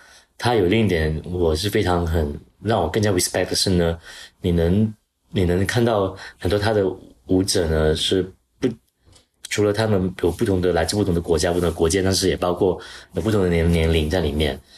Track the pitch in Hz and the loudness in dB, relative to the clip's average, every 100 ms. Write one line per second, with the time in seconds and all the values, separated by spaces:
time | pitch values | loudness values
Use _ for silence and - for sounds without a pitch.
0 | - - _ - 123 113 87 113 104 82 | -20 -20 _ -6 -2 2 2 2 2 0
1 | 78 76 - 90 82 78 - 110 90 87 | 0 -4 -6 -2 0 0 0 0 0 0
2 | 85 85 73 76 - _ 101 110 78 113 | 0 0 -2 -4 -14 _ -2 0 0 0
3 | 107 90 - 98 90 - 101 87 85 85 | 0 0 0 -2 -2 -2 0 2 2 -2
4 | - - - _ 92 85 82 98 110 107 | -10 -20 -20 _ -2 2 2 2 0 -4
5 | _ _ _ 107 87 90 95 123 117 104 | _ _ _ -2 0 0 0 0 2 2
6 | 95 - - - 90 101 107 107 95 - | -2 -6 -18 -8 -2 0 2 2 0 -2
7 | - - - 92 98 98 82 78 78 76 | -14 -14 -2 0 2 0 0 2 2 0
8 | - 95 - - _ - 127 110 _ _ | 0 0 -2 -8 _ -6 -4 -4 _ _
9 | _ - _ _ - - 104 101 110 98 | _ -20 _ _ -8 0 0 2 0 0
10 | 92 90 87 82 107 92 90 85 80 104 | 0 -2 -2 0 0 0 2 0 0 0
11 | 95 85 85 80 87 87 87 80 82 95 | 0 0 0 0 0 0 0 0 0 0
12 | 92 92 92 71 90 87 95 85 - - | 0 0 0 0 -2 0 0 0 -8 -20
13 | - 90 101 104 90 85 85 85 80 82 | -10 -4 0 0 2 2 2 2 2 2
14 | 76 92 78 73 73 67 - | 0 0 -2 -2 -2 -4 -12